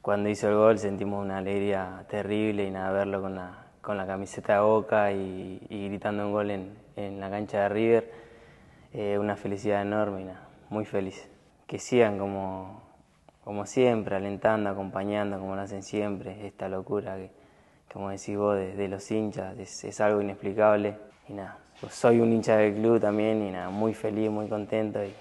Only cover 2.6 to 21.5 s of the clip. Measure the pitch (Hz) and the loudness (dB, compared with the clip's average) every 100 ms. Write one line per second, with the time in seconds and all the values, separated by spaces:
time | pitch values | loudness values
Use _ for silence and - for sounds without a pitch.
2.6 | 98 95 95 98 98 98 95 95 90 92 | -2 -4 -2 0 0 -2 -4 -8 -10 -16
3.6 | - _ - 101 95 95 98 - - 104 | -20 _ -6 -6 -4 -6 -8 -8 2 4
4.6 | 107 110 - 107 104 98 95 92 95 95 | 6 6 4 2 4 0 -4 -8 -10 -12
5.6 | - 104 101 98 107 104 104 104 104 101 | -10 -8 -6 -4 -4 -2 -2 0 0 -4
6.6 | 95 107 - - 101 98 98 101 104 107 | -8 -14 -16 -10 -8 -8 -6 -6 -2 0
7.6 | 101 104 113 113 113 - - - - - | 2 2 4 4 2 -16 -20 -20 -20 -20
8.6 | - - - - 104 101 104 101 98 101 | -20 -20 -14 -6 -2 0 0 -2 -4 -4
9.6 | 104 101 101 107 104 98 95 92 - - | 0 0 0 0 -2 -4 -10 -14 -20 -20
10.6 | - 104 104 101 95 - - - _ _ | -8 -6 -4 -4 -4 -10 -20 -20 _ _
11.6 | - 104 - 123 113 101 98 98 95 95 | -12 -10 0 4 4 2 -4 -4 -6 -8
12.6 | 95 104 - - _ _ _ _ - 104 | -12 -16 -20 -20 _ _ _ _ -8 -8
13.6 | 98 - 123 113 95 98 101 98 113 107 | -4 4 4 4 0 -2 -2 0 2 2
14.6 | 104 98 98 95 101 104 104 98 95 95 | 0 -4 -6 -4 -2 -2 -2 -4 -6 -8
15.6 | 98 98 92 104 104 95 95 98 101 - | -8 -10 -6 -4 -4 -4 -8 -12 -14 -10
16.6 | 98 95 92 104 90 95 92 - - _ | -6 -6 -4 -4 -4 -10 -12 -18 -20 _
17.6 | _ _ _ - 98 98 - 101 104 101 | _ _ _ -10 -8 -8 -6 0 2 2
18.6 | 95 98 98 98 - 110 107 95 95 95 | -2 -4 -4 -6 -4 -2 -2 -4 -10 -10
19.6 | 95 - 101 - 107 104 101 98 101 104 | -14 -12 -12 2 4 4 0 -4 -4 4
20.6 | 107 107 104 104 - _ - 101 95 | 6 6 2 -4 -16 _ -14 -12 -12